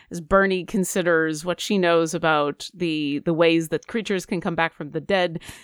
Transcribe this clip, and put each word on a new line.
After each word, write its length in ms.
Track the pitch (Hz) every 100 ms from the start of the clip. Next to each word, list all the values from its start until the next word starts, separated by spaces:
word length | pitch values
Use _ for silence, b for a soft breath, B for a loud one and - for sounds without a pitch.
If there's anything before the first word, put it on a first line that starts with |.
| b
as 80 | 175
Bernie 460 | 156 196 196 185 165
considers 800 | 196 185 202 175 165 160 151 175
what 160 | 170
she 160 | - 202
knows 360 | 175 170 165
about 560 | 165 165 151 147 147 -
the, 460 | 180 175 156 143 143
the 140 | -
ways 360 | 160 165 165 160
that 180 | 160 -
creatures 380 | 233 196 190 -
can 160 | 180
come 120 | 185 165
back 180 | 165
from 180 | - 151
the 80 | 151
dead, 400 | 143 196 180 165 B B